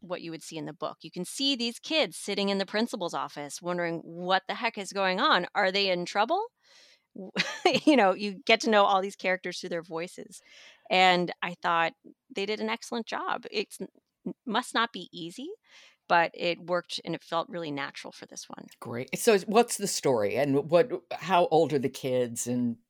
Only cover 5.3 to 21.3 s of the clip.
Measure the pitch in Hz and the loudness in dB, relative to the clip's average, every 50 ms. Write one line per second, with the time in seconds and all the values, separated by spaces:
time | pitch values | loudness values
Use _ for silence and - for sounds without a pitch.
5.3 | 277 190 180 - - - 202 190 185 202 202 190 185 175 175 - - 202 214 233 | 4 2 2 0 0 0 2 2 2 2 2 2 0 0 -2 -2 0 0 2 2
6.3 | 330 381 440 480 _ _ _ _ _ - - _ _ _ _ _ - - 190 196 | 2 0 -2 -4 _ _ _ _ _ -20 -20 _ _ _ _ _ -18 -16 -14 -6
7.3 | - - 185 - - - - 370 311 240 - - 302 254 208 190 185 180 208 208 | -4 -4 -2 -2 -2 0 2 2 2 4 4 6 6 8 8 6 4 2 -2 -6
8.3 | 196 185 - - 226 226 - 233 220 208 202 202 202 190 190 202 196 - - 190 | -6 -2 2 2 2 4 4 4 6 6 6 6 4 2 0 -2 -6 -4 -2 -2
9.3 | 185 185 - 185 175 - - 180 175 170 160 175 170 160 170 185 - - - - | -2 -2 -2 -6 -8 -8 -8 -6 -6 -6 -6 -6 -8 -8 -8 -8 -10 -14 -16 -16
10.3 | - - - _ - - - - - _ _ - - 185 185 185 180 180 180 165 | -18 -20 -20 _ -20 -20 -20 -20 -20 _ _ 0 4 6 6 8 6 6 2 0
11.3 | - - - 180 175 - - 175 170 165 165 160 - _ - - - _ _ - | -4 -6 -8 -8 -8 -4 -2 0 2 2 2 0 -2 _ -18 -20 -20 _ _ -12
12.3 | - - 196 196 214 208 214 220 220 233 - - 247 233 226 - - - 349 381 | -8 -6 -4 -4 -4 -4 -4 -4 -4 -6 -8 -8 -8 -8 -6 -6 -6 -6 -4 -4
13.3 | - - 240 - - - - - - - 196 - _ _ _ _ _ _ - 240 | -6 -6 -6 -6 -4 -4 -6 -6 -8 -12 -12 -12 _ _ _ _ _ _ -10 -10
14.3 | 208 _ - 262 196 226 254 - - 247 226 233 - 196 175 - - 175 165 170 | -10 _ -6 -4 -2 -2 -2 -2 -2 -2 -2 -2 -4 -10 -14 -14 -14 -12 -12 -12
15.3 | 180 - 254 339 415 - _ _ - - - - _ _ _ - 185 170 165 - | -12 -12 -12 -12 -14 -14 _ _ -20 -20 -20 -20 _ _ _ 2 4 4 4 2
16.3 | - - - 175 170 - 175 165 180 175 165 - - - - - 165 147 - - | 0 -2 -2 -2 -2 -4 -4 -4 -2 -2 -2 -4 -10 -10 -6 -6 -8 -8 -6 -4
17.3 | - 165 160 - - 175 165 151 143 139 139 143 135 - - - - - - - | -2 -2 -2 -4 -6 -8 -8 -6 -6 -6 -6 -8 -10 -12 -16 -16 -16 -18 -20 -18
18.3 | - - - - - - - - - - - - 117 120 131 - - 180 - 240 | -16 -16 -16 -14 -16 -16 -18 -18 -18 -14 -12 -10 -8 -8 -8 -6 -6 0 4 4
19.3 | 220 196 180 214 190 226 233 233 - - 202 190 - - - 151 131 113 104 101 | 4 4 4 4 4 4 4 4 0 -4 -4 -4 -2 0 2 4 4 4 4 2
20.3 | 95 113 143 147 135 139 143 160 160 175 165 - - - - - - - - 165 | 2 2 2 4 2 2 2 4 6 6 6 4 0 -8 -8 -8 -10 -8 -2 2